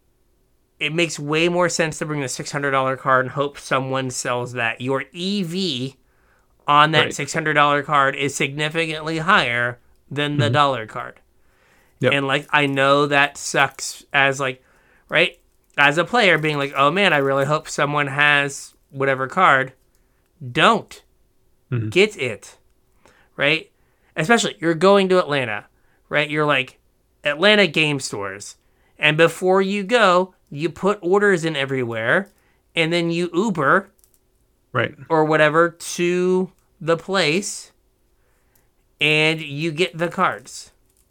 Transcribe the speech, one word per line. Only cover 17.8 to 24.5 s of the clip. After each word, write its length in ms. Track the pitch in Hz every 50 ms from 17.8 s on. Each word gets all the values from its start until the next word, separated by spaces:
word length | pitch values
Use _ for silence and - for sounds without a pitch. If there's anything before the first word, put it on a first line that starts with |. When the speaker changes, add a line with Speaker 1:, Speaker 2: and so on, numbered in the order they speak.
| 151 143 147 147 147 139
Speaker 1:
has 680 | 135 143 147 147 147 143 139 139 139 - - - _ _ _ _
whatever 360 | - 135 139 139 135 131 135
card." 460 | 127 - 185 190 165 143 131 131 131 - _ _ _ _ _ _ _ _ _ _ _ _ _ 143 123 120
Don't. 500 | 151 165 208 233 185 - - - - _ _ _ _ _ _ _ _ _ _ _ _ _ _
Speaker 2:
Mm-hmm. 180 | 127 117 107 107
Speaker 1:
Get 260 | 110 170 202 208 208 180
it. 400 | 139 120 104 - - - - _ _ _ _ _ _ _ _ _ _ _ _ _ _ _ _
Right? 340 | - 139 143 160 160 - - _ _ _ _ _ _ _ _ _
Especially, 420 | 170 156 160 233 226 - 151